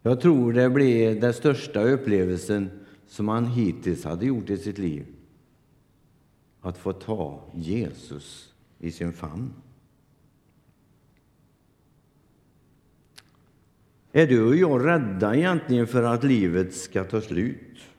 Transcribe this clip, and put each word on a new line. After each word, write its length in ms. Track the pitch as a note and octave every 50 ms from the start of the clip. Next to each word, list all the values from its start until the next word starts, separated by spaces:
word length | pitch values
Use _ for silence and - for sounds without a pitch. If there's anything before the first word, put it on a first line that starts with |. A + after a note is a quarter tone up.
Jag 200 | _ A2+ B2+ B2+
tror 320 | - F3 D#3+ C3+ A#2+ A#2+ A#2
det 160 | B2 B2+ B2+
blir 520 | B2+ C#3+ C#3 C3 A#2+ A#2 A2+ A2 A2 G#2
den 120 | A#2 B2 A#2
största 500 | - - D3+ C#3 - - - - G#2 G#2+
upplevelsen 840 | B2 C#3 C3 - A2+ G#2 F#2+ F#2 F#2 F#2 E2+ - - G#2 G#2 G2 F#2 F2+ - - - - _ _
som 200 | _ - - G#2
han 180 | G#2+ A2 A#2 A#2+
hittills 580 | A#2+ A#2+ A#2+ A2+ F#2 D#2+ - - F2+ E2+ - -
hade 220 | D#2 E2 F2 G#2+
gjort 240 | C3+ C3 A2+ F#2+ -
i 80 | G2+
sitt 200 | F#2+ - G#2+ F#2+
liv. 280 | G2+ F#2+ E2+ D2+ C#2+ C2+ - - - - _ _ _ _ _ _ _ _ _ _ _ _ _ _ _ _ _ _ _ _ _ _ _ _ _ _ _
Att 160 | - F2+ F2+
få 160 | - - G2 F#2
ta 500 | - - - A2 G2+ E2 D2 C#2+ C#2+ - - -
Jesus 960 | E2+ D#2+ D#2+ G2 A#2+ A2 C#2 - - - - C#2+ C#2+ - - - - - - _ _ _ _ _ _
i 100 | - E2+
sin 220 | E2 - F2 E2+ E2
famn. 400 | - D#2+ D2+ D2+ G2 B2+ C3 - - - - _ _ _ _ _ _ _ _ _ _ _ _ _ _ _ _ _ _ _ _ _ _ _ _ _ _ _ _ _ _ _ _ _ _ _ _ _ _ _ _ _ _ _ _ _ _ _ _ _ _ _ _ _ _ _ _ _ _ _ _ _ _ _ _ _ _ _ _ _ - _ _ _ _ _ _ _ _ _ _ _ _ _ _ _ _ _ _
Är 160 | - D3 D#3+
du 160 | C#3+ B2+ A#2 A2
och 80 | A2+ C#3
jag 300 | F3 F#3+ D#3+ C#3 A#2+ B2+
rädda 500 | D#3+ E3+ E3 B2+ G#2+ F#2+ F#2 A2 G#2 A2+
egentligen 520 | C#3 E3+ F#3 F3+ D#3 - - B2 A#2+ A#2
för 160 | A2+ B2 B2+ A#2
att 200 | A#2 A#2 A#2 A#2+
livet 520 | C#3 C3 A2 F#2+ F2 E2 F#2 F#2 F2 -
ska 280 | - - - - G2 F#2+
ta 180 | - - A2
slut? 580 | A2 - - F2 G#2 B2+ C#3 - - - - - - - _